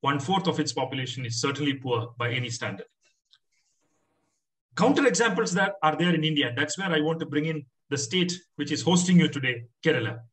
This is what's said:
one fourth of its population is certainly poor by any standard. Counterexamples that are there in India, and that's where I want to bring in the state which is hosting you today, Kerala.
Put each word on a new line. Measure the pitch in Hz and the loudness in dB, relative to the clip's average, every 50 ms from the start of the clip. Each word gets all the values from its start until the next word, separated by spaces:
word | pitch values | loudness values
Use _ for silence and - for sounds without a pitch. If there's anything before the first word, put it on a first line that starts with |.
one | - 139 143 143 | 0 0 0 0
fourth | - - 190 185 175 170 | 0 0 -2 0 0 0
of | 147 156 | 0 0
its | 151 - - | -2 -2 -2
population | 151 131 123 135 131 127 127 - 127 131 | -4 -4 -4 -4 -6 -6 -6 -8 -8 -8
is | 117 117 - | -6 -6 -2
certainly | - 143 139 139 151 143 135 | -2 -2 -2 0 -2 -2 -2
poor | - - 131 120 117 110 - - - | -4 -2 -2 -2 -2 -2 -6 -6 -4
by | 120 120 | -4 -2
any | 120 127 123 117 | -2 -2 -4 -6
standard. | 117 - 117 104 95 98 - _ _ _ _ _ _ _ _ _ _ _ _ _ _ _ _ _ _ _ _ _ _ _ _ _ _ _ _ _ _ _ _ _ _ _ _ _ _ | -6 -6 -6 -8 -8 -8 -12 _ _ _ _ _ _ _ _ _ _ _ _ _ _ _ _ _ _ _ _ _ _ _ _ _ _ _ _ _ _ _ _ _ _ _ _ _ _
Counterexamples | - 185 254 285 - 285 247 196 - 233 226 190 180 220 170 175 | 2 2 4 4 6 4 4 4 4 2 2 2 0 0 0 2
that | 190 196 196 202 - - | 0 0 0 0 2 2
are | 156 156 | 2 2
there | 143 170 180 175 | 4 2 2 2
in | 160 151 | 2 2
India, | 156 156 147 139 120 | 0 0 0 0 -2
and | 117 127 | 0 -2
that's | 151 151 - | -2 -2 -2
where | - 196 185 | -6 -2 0
I | 165 156 | 0 2
want | 151 156 165 165 | 2 0 -2 -2
to | 160 | -4
bring | 143 135 147 151 | -4 -2 -2 -2
in | 165 160 151 139 _ _ _ _ _ | -2 -4 -6 -8 _ _ _ _ _
the | 139 | -4
state | 135 120 - - 185 180 180 180 - - _ _ | -4 -4 -2 0 0 0 0 -2 -8 -12 _ _
which | - 147 139 156 | -8 -4 -4 -4
is | 143 - | -2 2
hosting | 160 175 180 180 185 185 175 | 4 4 4 4 6 6 6
you | 156 143 | 6 6
today, | - 147 131 127 120 117 117 - _ _ - | 2 -2 -2 -2 -4 -4 -8 -14 _ _ 0
Kerala. | 160 156 127 110 98 92 - - - | 0 2 2 0 -4 -6 -8 -14 -18